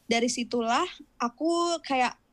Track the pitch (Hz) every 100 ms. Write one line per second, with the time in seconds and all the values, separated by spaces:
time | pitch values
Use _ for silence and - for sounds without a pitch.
0 | - 233 240 247 240 240 226 254 359 -
1 | - - 240 - 311 339 349 330 - 262
2 | 240 - _